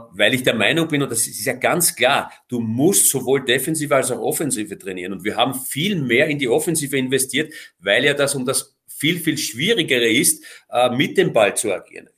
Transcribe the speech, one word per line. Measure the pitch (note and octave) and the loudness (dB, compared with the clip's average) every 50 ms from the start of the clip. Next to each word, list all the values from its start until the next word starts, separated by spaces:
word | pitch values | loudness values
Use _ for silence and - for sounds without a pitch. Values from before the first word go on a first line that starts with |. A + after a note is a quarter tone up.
| - - | -4 -12
weil | - G2 G#2 G#2+ C3 | -2 2 2 2 2
ich | B2+ B2+ | 2 2
der | C3 B2 | 0 2
Meinung | A2 G2 A2 C#3 E3 D#3+ | 2 2 2 2 2 0
bin, | D#3+ D3+ C#3+ C#3 | 0 0 -2 -2
und | C3 | -2
das | A#2 A2 - | -2 -4 -4
ist | - - - - | -4 -6 -6 -4
ja | C3+ B2 | -4 -4
ganz | B2 - A#2 C#3 F3 E3+ - - | 0 0 0 2 2 0 0 0
klar, | - A#2+ B2+ C#3 A2+ - - - - _ | 2 2 2 2 0 -2 -6 -14 -20 _
du | _ B2 A#2+ | _ -6 -4
musst | A#2 A2 A2+ B2 C#3+ F#3 G3 - - - | -4 -2 0 2 2 4 4 4 2 2
sowohl | - C3 - A#2+ C3+ C#3 C3 | 0 0 0 0 0 0 2
Defensive | A#2 B2 C3+ C#3 E3 D#3+ D3 D3 C#3+ C#3+ | 2 0 0 0 -4 -4 -4 0 2 2
als | C3 B2+ - | 2 2 0
auch | D#3+ - | -4 -4
Offensive | - B2+ - - F3 C3+ - G#2+ G#2 - F#2+ - | -4 -4 -2 -2 -4 -4 -4 -4 -6 -8 -10 -12
trainieren. | - G2 F#2 F2+ F2+ F#2 | -10 -10 -8 -8 -8 -8
Und | G2 F2+ F2 | -8 -6 -6
wir | G#2 F#2 | -4 0
haben | G#2 B2 C3 C3 | 0 0 0 0
viel | - - - - C3+ E3 G#3 G#3 E3 | -6 -8 -6 -4 -2 -2 -2 -2 -2
mehr | C3+ A#2+ A#2 - D3+ | 0 2 4 4 4
in | D#3+ D3 D3 | 2 0 -2
die | F#3 | 0
Offensive | A2+ A#2+ - - F3+ D#3+ C#3 C#3+ C#3 D3 | 2 2 2 2 0 -2 -2 -2 -2 -2
investiert, | C3+ C3 B2+ C#3 B2+ C3 - A#2+ C#3 D#3 D#3 - - - - _ _ | -2 0 0 0 0 0 -2 -2 -4 -4 -4 -10 -18 -20 -20 _ _
weil | F2 G2 G2+ B2 C3+ | 0 2 2 4 4
ja | D3 C#3 | 2 2
das | C#3 C#3+ C3+ - | 2 0 -2 -2
um | C3+ B2 | -4 -4
das | C3+ B2 - - _ _ _ _ - | -2 -2 -4 -6 _ _ _ _ -20
viel, | - - - D#3 F3+ E3+ | -10 -2 -2 -2 -2 0
viel | E3 D#3+ C#3 | -2 -4 -4
schwierigere | - - - G#2+ A2+ D#3 G#3 A#3 F3+ E3 D3 C3+ A#2+ A#2 | -2 -6 -6 -6 -4 -2 0 0 0 0 0 2 2 4
ist, | A2+ A2 C3+ F3 - - - - - - - _ _ | 4 4 4 2 2 0 -2 -8 -20 -20 -20 _ _
äh, | A2 A#2+ B2 B2 | 0 2 2 2
mit | A#2 B2+ E3 F#3+ - F#3+ | 2 0 0 2 2 2
dem | E3+ - | 2 4
Ball | - A#2 G#2+ G2 - | 4 4 4 4 2
zu | - - G#2+ | 0 -2 -2
agieren. | F#2 F2+ - _ - - - _ _ | -4 -4 -8 _ -20 -20 -20 _ _